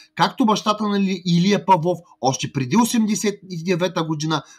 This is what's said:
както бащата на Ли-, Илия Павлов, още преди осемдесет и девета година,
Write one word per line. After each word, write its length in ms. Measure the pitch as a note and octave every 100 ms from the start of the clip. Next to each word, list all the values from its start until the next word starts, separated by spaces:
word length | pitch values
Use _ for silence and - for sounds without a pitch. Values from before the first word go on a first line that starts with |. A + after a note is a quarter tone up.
| - -
както 300 | F#3 - A3+
бащата 420 | G3 G#3+ G#3 G#3
на 120 | G3+
Ли-, 220 | G3 F#3 F3
Илия 400 | E3+ F#3 G3 F3+
Павлов, 340 | F#3 F3 F3 - _
още 300 | B2+ C3 C#3+
преди 260 | C#3 B2 G3
осемдесет 640 | A#3 A#3+ G#3+ G#3+ G#3 G3+ F#3
и 140 | F3
девета 400 | E3+ F3 F#3 F3+
година, 400 | D#3 D#3 D#3 D3+ -